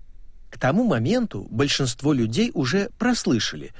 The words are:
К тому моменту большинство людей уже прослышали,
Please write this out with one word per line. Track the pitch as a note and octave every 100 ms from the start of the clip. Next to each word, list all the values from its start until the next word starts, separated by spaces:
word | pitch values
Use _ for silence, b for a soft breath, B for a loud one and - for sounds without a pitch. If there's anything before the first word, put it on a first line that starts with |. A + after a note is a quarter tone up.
| - - - - -
К | -
тому | B2+ F3
моменту | B3 B2+ A#2+ B3 A#3 - -
большинство | A2 C#3+ - C3+ - C#3+
людей | C#3+ A2+ B2 A#3+
уже | - B2+ F#3 G3+ -
прослышали, | A#3+ A#3+ - A#2+ - D2+ C#2 -